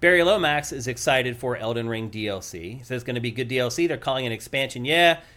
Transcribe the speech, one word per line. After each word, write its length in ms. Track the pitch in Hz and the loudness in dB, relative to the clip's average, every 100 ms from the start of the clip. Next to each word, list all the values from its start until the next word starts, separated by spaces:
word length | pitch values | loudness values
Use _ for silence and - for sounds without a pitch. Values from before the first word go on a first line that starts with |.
Barry 220 | 175 180 | 4 6
Lomax 480 | 170 - 156 147 143 | 6 4 2 0 -2
is 160 | 135 120 | -6 -6
excited 480 | 120 - 131 123 117 | -2 2 2 2 -2
for 200 | 127 120 | -4 -2
Elden 320 | 110 117 117 | -2 -2 -2
Ring 200 | 113 110 | -4 -6
D 180 | 107 104 | -6 -4
L 120 | 98 | -4
C. 320 | - 87 85 | -8 -12 -10
He 60 | 131 | -12
says 120 | 120 | -8
it's 140 | 127 | -6
gonna 160 | 123 123 | -4 -4
be 100 | 117 | -4
good 180 | 113 117 | -4 -2
D 100 | 127 | 0
L 120 | 123 | 0
C. 160 | 165 170 | 0 0
They're 100 | 131 | 0
calling 260 | 139 131 | -2 -2
it 80 | 123 | -2
expansion. 520 | 110 - 135 131 123 | -6 -4 -2 -2 -4
Yeah, 360 | 131 165 170 165 - | 2 6 6 4 -2